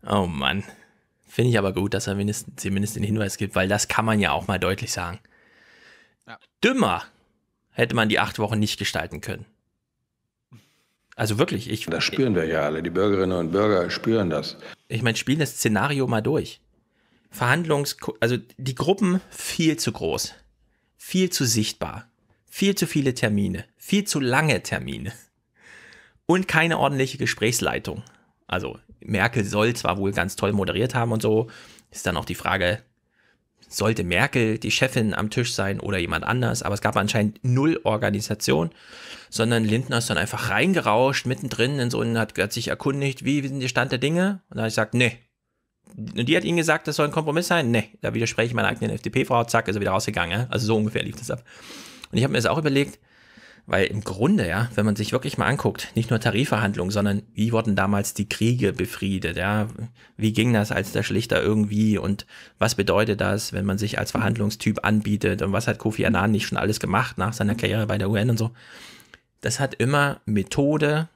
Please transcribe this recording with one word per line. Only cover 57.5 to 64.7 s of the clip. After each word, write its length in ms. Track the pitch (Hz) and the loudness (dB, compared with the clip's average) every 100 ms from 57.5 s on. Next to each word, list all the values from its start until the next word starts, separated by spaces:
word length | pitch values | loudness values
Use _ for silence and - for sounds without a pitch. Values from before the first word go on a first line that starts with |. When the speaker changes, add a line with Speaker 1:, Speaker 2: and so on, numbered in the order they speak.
Speaker 1:
wurden 240 | 113 110 | 2 2
damals 400 | 98 95 104 98 | 2 2 2 0
die 140 | - 101 | -4 -4
Kriege 440 | - 113 123 98 | 2 2 4 2
befriedet, 640 | - 92 - 98 95 85 85 | 0 -4 -2 -2 -2 -2 -2
ja? 300 | 92 107 104 - 113 - - - | 0 0 -2 -4 -12 -12 -20 -2
Wie 160 | 110 | 0
ging 200 | 110 117 | 2 4
das, 180 | 113 107 | 4 2
als 220 | - 95 | 0 -2
der 100 | - | -2
Schlichter 400 | 104 101 - - | 0 -2 2 2
irgendwie 560 | 87 107 104 104 110 104 | 2 2 2 2 2 2
und 280 | - 101 - - - _ | 0 -4 -6 -20 -20 _
was 160 | 107 120 | -2 2
bedeutet 440 | 101 90 110 101 | 2 4 2 2
das, 320 | 95 101 - | 2 0 -2
wenn 120 | - | -2
man 120 | 98 98 | -2 0
sich 220 | 104 107 | -2 -2
als 140 | - | -2
Verhandlungstyp 720 | - 107 117 104 - - | 0 0 0 -2 0 -2